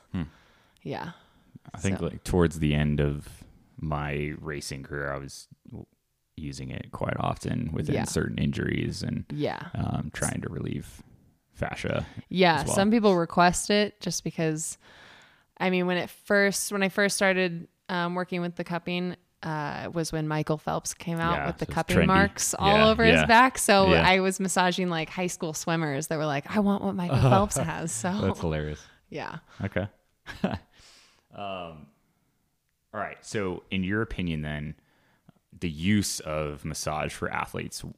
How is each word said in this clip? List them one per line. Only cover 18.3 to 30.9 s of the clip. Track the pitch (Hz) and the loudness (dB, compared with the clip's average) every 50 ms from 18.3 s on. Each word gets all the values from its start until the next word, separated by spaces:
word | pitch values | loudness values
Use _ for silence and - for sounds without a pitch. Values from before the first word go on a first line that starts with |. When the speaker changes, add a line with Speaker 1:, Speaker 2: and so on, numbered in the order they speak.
| 185 175 | -2 -2
Speaker 2:
with | 175 175 170 | -2 -4 -4
the | - 170 | -6 -6
cupping, | - 175 165 - 180 180 175 180 180 - - _ _ _ _ | -4 -6 -6 -4 -4 -4 -2 -2 -4 -6 -10 _ _ _ _
uh, | - 160 156 151 147 143 - - - 95 | -8 -6 -4 -4 -4 -6 -6 -6 -8 -6
was | 165 165 160 - | -4 -4 -2 -2
when | 165 156 156 | -2 -4 -2
Michael | 156 151 156 151 - 156 | -2 -2 -2 0 0 -2
Phelps | 151 - 156 160 165 - - - | -2 -2 -4 -4 -4 -4 -8 -10
came | - - 175 170 165 | -8 -6 -6 -4 -2
out | 165 170 170 | 0 0 0
Speaker 1:
Yeah, | 147 139 - | 0 -2 -4
Speaker 2:
with | - - | -4 -6
the | 160 | -6
Speaker 1:
so | - | -6
it's | - | -4
Speaker 2:
cupping | 165 - - 180 - | -4 -2 2 4 4
Speaker 1:
trendy. | 165 | 6
Speaker 2:
marks | 165 190 190 202 202 - - - - - | 6 6 6 4 4 2 -2 -4 -4 -2
all | - - 196 208 220 | 0 4 6 6 8
Speaker 1:
Yeah, | 214 220 | 8 6
Speaker 2:
over | 220 233 226 | 6 6 6
his | 220 165 160 | 6 6 6
Speaker 1:
yeah. | 156 | 8
Speaker 2:
back. | - 226 233 254 262 - - | 8 8 8 8 6 4 2
So | - - 202 196 196 185 | 4 6 6 8 8 8
Speaker 1:
Yeah. | 165 165 165 180 | 6 6 6 6
Speaker 2:
I | 185 190 | 6 4
was | 185 190 190 - | 4 2 0 0
massaging, | 190 180 - 190 180 180 175 190 185 180 | -2 0 2 2 2 2 2 0 0 0
like, | 170 160 156 - | 0 -2 -4 -4
high | - 185 185 | -4 -4 -4
school | 170 - - 180 160 | -4 -4 -4 -6 -6
swimmers | 156 - - 175 165 165 160 147 135 139 160 | -6 -4 -2 -2 0 0 0 0 -2 -2 -2
that | - 165 | -2 -2
were | 147 156 | -2 -2
like, | 151 139 143 - - 190 | 0 -2 -2 -2 -2 0
"I | 214 | 2
want | 196 202 196 196 | 4 4 2 2
what | 190 196 202 | 0 -2 -2
Michael | 185 175 175 135 - | -2 0 2 4 4
Speaker 1:
<laughs> | 139 131 156 190 208 208 | 6 8 8 6 6 4
Speaker 2:
Phelps | - 139 | 0 -2
has." | 160 160 160 165 160 165 | -2 -2 -4 -4 -6 -6
So | - - - 175 190 214 | -6 -4 -4 -4 -2 0
Speaker 1:
That's | - 95 - - | 0 0 0 0
hilarious. | - 80 78 76 76 76 76 - - - _ _ _ - | -2 -2 -2 -2 -4 -6 -8 -10 -14 -20 _ _ _ -14
Speaker 2:
yeah. | - 160 113 - - 160 - _ - - | -12 -10 -10 -10 -12 -14 -16 _ -10 -8
Speaker 1:
Okay. | 98 95 - 90 90 - _ _ _ _ _ _ _ - - - | -6 -4 -4 -4 -4 -6 _ _ _ _ _ _ _ -18 -8 -4
<laughs> | - - - - - _ _ _ - - | -4 -4 -4 -6 -10 _ _ _ -20 -20